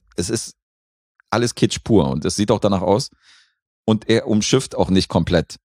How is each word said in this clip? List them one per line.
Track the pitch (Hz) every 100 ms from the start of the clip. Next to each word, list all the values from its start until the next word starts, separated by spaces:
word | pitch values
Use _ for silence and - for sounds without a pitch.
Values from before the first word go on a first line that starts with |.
| _ -
es | 92
ist | 113 - - _ _ _ _ _ _ -
alles | 110 113 -
Kitsch | 180 -
pur | - 104 69
und | 71 85
es | -
sieht | 104
auch | 107
danach | 101 92
aus | 92 104 - _ _ _ _ _ _ _ -
und | 110 -
er | 113 123
umschifft | 107 - 131 - -
auch | 82
nicht | 92 -
komplett | 90 82 87 - - _